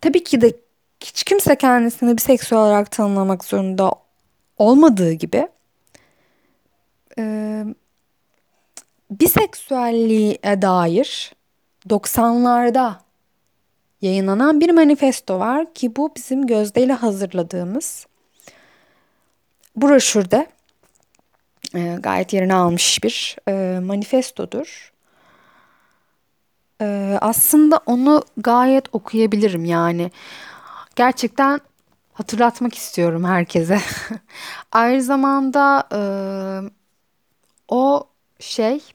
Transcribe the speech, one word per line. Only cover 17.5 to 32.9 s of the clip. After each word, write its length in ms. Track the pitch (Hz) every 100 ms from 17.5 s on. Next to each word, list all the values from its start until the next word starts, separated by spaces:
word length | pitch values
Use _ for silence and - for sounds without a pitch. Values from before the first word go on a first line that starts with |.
| 180 175 220 - - - _ _ _ - _ _ _ _ _ _ _ _ _ _ _ _ -
broşürde, 720 | 277 277 - 214 185 214 320 _ _ _ _ _ _ _ _ _ _ _ - 185
e, 220 | 175 175
gayet 340 | 196 135 185
yerini 200 | 202 185
almış 500 | 185 175 175 - -
bir, 320 | 220 - - - -
e, 320 | 196 190 185
manifestodur. 1120 | 185 202 208 262 254 - 180 214 311 - - _ _ _ _ _ _ _ _ _ _ _ _ _ _ _ _ _ _ _
E, 360 | 214 202 196 202
aslında 600 | 214 226 - 302 302 302 -
onu 380 | 247 262 302 - -
gayet 580 | 214 240 254 269 269 208
okuyabilirim 680 | - 220 220 208 214 180 165
yani. 460 | 170 170 170 175 - - - - - - - - -
Gerçekten 680 | 247 254 233 - 277 285 _ _ _ _ _
hatırlatmak 600 | - 208 220 240 233 247 -
istiyorum 500 | -